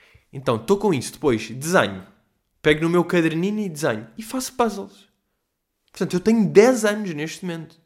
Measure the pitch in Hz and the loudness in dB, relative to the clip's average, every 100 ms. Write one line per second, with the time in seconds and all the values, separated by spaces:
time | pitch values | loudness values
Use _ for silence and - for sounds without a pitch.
0 | _ _ _ 135 131 110 - 202 208 143 | _ _ _ -8 -4 -2 0 0 2 0
1 | - - 147 110 - 127 156 180 104 95 | -4 -4 0 0 -2 -10 -2 0 0 -4
2 | - _ _ _ _ _ 151 156 165 175 | -14 _ _ _ _ _ 0 2 2 0
3 | 175 175 160 156 190 214 202 147 147 110 | 2 2 2 0 -2 -2 -6 -4 -4 -4
4 | 120 - - 262 254 - 233 196 196 - | -8 -16 -10 -8 -8 -2 -2 -2 -14 -18
5 | _ _ _ _ _ _ _ _ _ - | _ _ _ _ _ _ _ _ _ -6
6 | 180 180 220 226 180 151 233 247 208 208 | -2 0 2 4 6 8 8 6 0 -2
7 | 202 147 156 - 185 165 156 _ | -6 -6 -8 -8 -10 -10 -12 _